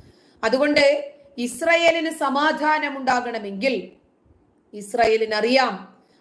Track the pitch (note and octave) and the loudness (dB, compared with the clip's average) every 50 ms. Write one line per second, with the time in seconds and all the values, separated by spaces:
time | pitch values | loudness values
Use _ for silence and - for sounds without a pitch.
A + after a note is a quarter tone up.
0 | - - - _ _ _ _ - - A3+ A#3+ C4+ D4 D4 D4 C#4+ C#4+ C#4 D4 C#4+ | -20 -20 -20 _ _ _ _ -4 -4 0 0 2 2 2 4 4 4 4 4 2
1 | - - - - - _ - - A#3+ A#3+ - - E4 E4 E4+ E4 E4+ E4 E4 E4 | -2 -8 -14 -20 -20 _ -10 -8 -8 -6 -6 -4 0 2 2 4 4 4 2 2
2 | D#4+ D#4+ D#4+ - D#4 C#4 C4 C#4 D4 D#4 D#4 D#4 D4 D4+ D4+ D#4 D4+ C#4+ C4+ C4+ | 0 -4 -4 -2 -4 -2 0 0 0 0 0 0 0 0 0 0 -2 -4 -6 -6
3 | C4 B3+ B3+ B3 B3 A#3 A3+ A3 G#3 G3+ G3 F#3+ G3+ C4+ B3 G3 F3+ - - _ | -2 -2 -2 -2 -2 -4 -8 -8 -8 -10 -8 -4 -2 -2 -2 -2 -6 -10 -16 _
4 | _ _ _ _ _ _ _ _ _ _ _ _ _ _ - G#3 G3 - - A#3+ | _ _ _ _ _ _ _ _ _ _ _ _ _ _ -16 -16 -14 -6 0 0
5 | A#3 A3 A3 A3 A3 G#3+ G#3+ G#3+ G#3+ A#3 B3+ C4 C4 A#3 G3+ F#3 - - - _ | 2 2 2 2 0 0 -2 0 0 2 2 2 2 2 -2 -6 -12 -18 -20 _
6 | _ _ _ _ | _ _ _ _